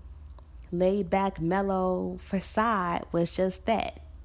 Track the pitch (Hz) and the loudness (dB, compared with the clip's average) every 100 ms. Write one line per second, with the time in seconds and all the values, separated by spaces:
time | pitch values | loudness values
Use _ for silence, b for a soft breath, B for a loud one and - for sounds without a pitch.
0 | - - - - - - - 175 185 202 | -12 -16 -18 -18 -18 -18 -6 2 4 4
1 | 170 190 196 175 165 190 196 190 185 185 | 2 2 2 0 2 2 2 2 2 0
2 | 185 185 - 196 - - 226 208 175 175 | -2 -6 -4 -4 0 2 2 2 0 -2
3 | - 170 170 - 185 - - 214 - - | 0 0 0 2 0 0 0 2 0 -8
4 | - - | -16 -16